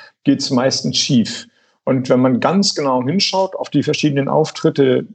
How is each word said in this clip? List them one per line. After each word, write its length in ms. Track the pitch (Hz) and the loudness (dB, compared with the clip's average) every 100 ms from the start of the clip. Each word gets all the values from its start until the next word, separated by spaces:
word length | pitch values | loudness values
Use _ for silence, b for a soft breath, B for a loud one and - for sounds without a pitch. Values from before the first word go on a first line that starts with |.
| B B | B B
geht's 260 | - 135 - | 0 0 0
meistens 460 | 127 131 - - - | 0 0 -2 -4 -4
schief. 500 | - 123 - - - b b b | 0 2 0 -6 -16 b b b
Und 240 | - 131 127 | -2 -2 2
wenn 120 | 127 | 2
man 200 | 131 117 | 4 2
ganz 340 | 135 190 196 | 0 2 0
genau 280 | - 143 127 | -2 -2 -2
hinschaut 540 | 123 190 - 190 190 - | 0 -2 0 0 -2 -4
auf 140 | - | -2
die 120 | 147 | 0
verschiedenen 460 | 147 147 151 139 135 | 0 0 0 0 0
Auftritte 760 | 147 156 - 160 147 135 127 - | 0 0 0 -2 2 2 2 -2